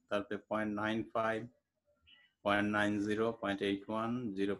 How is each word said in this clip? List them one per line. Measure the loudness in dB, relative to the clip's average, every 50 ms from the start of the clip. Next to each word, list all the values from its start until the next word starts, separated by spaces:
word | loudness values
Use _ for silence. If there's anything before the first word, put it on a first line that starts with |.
| _ _
তারপরে | -2 -2 -2 -2 -6 -8 -4 _
পয়েন্ট | -2 -2 0 -2 -2 -2 0
নাইন | 0 0 -2 -2 -2 -2
ফাইভ, | -2 0 0 -2 -2 -6 -10 -16 _ _ _ _ _ _ _ _ _ _ -20 -20 -20 _ _ _ _ _
পয়েন্ট | 2 4 4 4 2 2
নাইন | 2 2 2 2 0 0
জিরো, | 0 0 2 2 0 0 -2
পয়েন্ট | -2 -2 0 0 2
এইট | 0 0 0 -2 -4
ওয়ান, | -4 -4 -2 -2 -4 -4 -4 -4 -2
জিরো | 0 0 0 0 -2